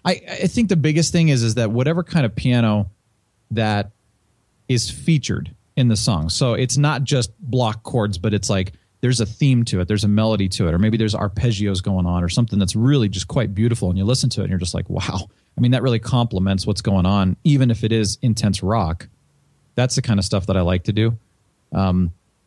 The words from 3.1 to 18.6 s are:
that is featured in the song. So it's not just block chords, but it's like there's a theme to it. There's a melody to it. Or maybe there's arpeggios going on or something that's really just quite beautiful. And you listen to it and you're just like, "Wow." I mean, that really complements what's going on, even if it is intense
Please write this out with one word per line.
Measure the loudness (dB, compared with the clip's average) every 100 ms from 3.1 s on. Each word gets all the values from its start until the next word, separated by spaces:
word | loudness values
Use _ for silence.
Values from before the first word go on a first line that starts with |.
| _ _ _ _
that | -2 0 -2 -4 -12 _ _ _ _ _ _ -2
is | -2 -2
featured | -4 0 0 0 -6 -8 -16 _ 0
in | 2
the | 2
song. | 0 -2 -2
So | -2 -2
it's | 0 0 0
not | 0 0
just | 0 -2 -2 -8
block | -4 0 0 -2
chords, | -4 -2 -2 -2
but | -2
it's | -2 0
like | -2 -2 -10 _ _
there's | -2 0
a | -2
theme | 0 2 2 2
to | -2
it. | 0
There's | 0
a | 2
melody | 2 2 0 0
to | 0 0
it. |
Or | 2
maybe | 2 2
there's | 2
arpeggios | 0 -4 0 0 0 -2 -2
going | -2 0 0
on | 0
or | 0
something | 0 0 0
that's | 0 2
really | 2 4 2
just | -2 -4
quite | -2 -2
beautiful. | 0 0 0 0
And | 0
you | 0
listen | 0 0
to | -2
it |
and | -2
you're | -2
just | -4
like, | -6 -6
"Wow." | -6 -4 -6 -8 _ _ 0
I |
mean, | 2
that | 2
really | 0 -2
complements | 0 0 0 0 0 0 0
what's | -2
going | 0 2
on, | 4 2 2 0
even | 2 4 2
if | 0
it | 0
is | 0 0 0
intense | -2 2 0 0